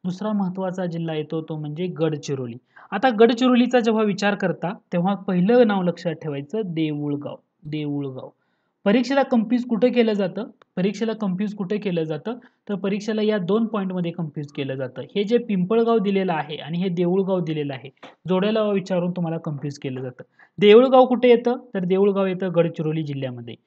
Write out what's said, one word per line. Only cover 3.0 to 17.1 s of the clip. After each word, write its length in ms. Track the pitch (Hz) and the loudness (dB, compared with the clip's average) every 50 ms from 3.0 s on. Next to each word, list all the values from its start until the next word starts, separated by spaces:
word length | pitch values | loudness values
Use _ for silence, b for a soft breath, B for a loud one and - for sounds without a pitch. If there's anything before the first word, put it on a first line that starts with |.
| 277 262 233 202 | 2 2 6 6
गडचिरोलीचा 600 | 233 233 262 226 254 254 254 233 247 247 262 247 | 6 6 6 4 4 4 6 4 4 4 2 2
जेव्हा 220 | 214 233 220 220 | 2 2 2 2
विचार 320 | 220 208 190 - 202 202 208 | 2 0 0 0 0 0 0
करता, 400 | - 202 175 160 - - 170 226 - _ _ | 0 -2 -2 -2 -2 -6 -6 -6 -8 _ _
तेव्हा 220 | - 175 170 196 202 | -2 0 0 0 -2
पहिलं 520 | 185 190 - 185 180 180 202 240 247 247 | -2 -4 -2 0 2 4 4 6 6 6
नाव 160 | 214 202 190 | 6 4 0
लक्षात 300 | 180 180 170 - - 175 | 0 -2 -2 -2 -6 -6
ठेवायचं 500 | 156 156 - 156 139 139 143 143 - 220 220 | -6 -4 -6 -8 -6 -6 -8 -6 -6 -6 -6
देऊळगाव. 720 | 180 160 160 160 156 151 147 147 147 143 143 143 - - - _ _ _ _ _ | -4 -2 -2 -2 -2 -2 -4 -4 -4 -4 -4 -6 -10 -14 -14 _ _ _ _ _
देऊळगाव. 640 | 151 151 151 151 147 143 143 143 135 127 131 131 143 _ _ _ _ _ _ _ _ _ _ _ | -8 -8 -6 -6 -4 -4 -6 -6 -8 -10 -12 -16 -16 _ _ _ _ _ _ _ _ _ _ _
परीक्षेला 380 | 196 208 262 240 240 277 277 | 2 2 2 2 2 0 0
कन्फ्यूज 420 | 269 269 254 233 208 - 247 240 240 | 2 2 2 0 2 2 -2 -2 0
कुठं 260 | - 226 196 247 247 | -2 0 0 2 2
केलं 200 | - 240 233 220 | 2 2 2 2
जातं? 320 | 214 202 196 175 - 196 233 - - _ _ _ _ | 2 0 -2 -4 -4 -8 -10 -10 -14 _ _ _ _
परीक्षेला 360 | 180 180 208 202 202 226 220 | -2 -2 -2 -2 -2 -4 -4
कन्फ्यूज 420 | 220 220 220 190 180 180 214 208 214 | -4 -4 -4 -4 -2 -2 -4 -4 -4
कुठं 220 | - 202 180 214 | -8 -6 -4 -4
केलं 280 | 208 - 196 180 165 160 | -4 -4 -2 -2 -2 -2
जातं? 300 | 156 160 151 - 214 240 254 b b b b b - | -4 -6 -8 -8 -10 -10 -10 b b b b b -8
तर 60 | 202 | -6
परीक्षेला 480 | 180 185 202 202 208 208 226 214 214 | -4 -2 -4 -4 -4 -4 -4 -2 0
या 160 | 208 214 214 208 | 0 0 0 -2
दोन 280 | 175 165 202 226 233 | 0 0 0 0 0
पॉइंटमध्ये 440 | 208 220 208 190 185 185 180 175 170 | 0 -2 -4 -4 -4 -4 -4 -4 -4
कन्फ्यूज 420 | 165 - 165 147 - 156 147 143 | -4 -6 -8 -8 -8 -10 -10 -10
केलं 220 | - - 139 135 135 | -8 -8 -6 -6 -6
जातं. 280 | 135 131 123 - 131 | -6 -8 -8 -8 -12
हे 220 | 127 - _ 202 208 | -14 -6 _ -4 -2
जे 140 | 196 240 240 | 0 0 0
पिंपळगाव 600 | 240 233 208 185 180 185 226 233 233 226 233 226 | 0 0 -2 -2 0 2 2 2 4 4 2 2
दिलेलं 340 | 185 202 196 190 190 185 | 2 2 0 0 0 0
आहे 240 | 170 151 143 147 156 | -2 -2 -4 -6 -10
आणि 220 | - - 143 165 175 | -12 -8 -6 -4 -2
हे 100 | 185 196 | -2 -2
देऊळगाव 520 | 170 175 175 175 | 0 0 0 2